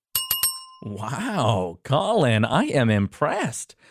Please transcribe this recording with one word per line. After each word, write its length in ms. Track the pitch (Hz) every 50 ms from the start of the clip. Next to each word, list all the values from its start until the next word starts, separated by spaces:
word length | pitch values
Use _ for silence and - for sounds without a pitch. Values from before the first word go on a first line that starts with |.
| _ _ - - - - - - - - - - - - - - -
Wow, 920 | - 104 101 110 110 131 143 214 262 214 180 123 107 113 95 90 87 82 - -
Colin, 600 | - 135 151 190 202 226 220 160 127 113 107 110
I 220 | 110 110 156 254
am 240 | 302 - 143 123 113
impressed. 840 | 107 104 101 95 - - - - - - 349 214 117 - - - - _ _ -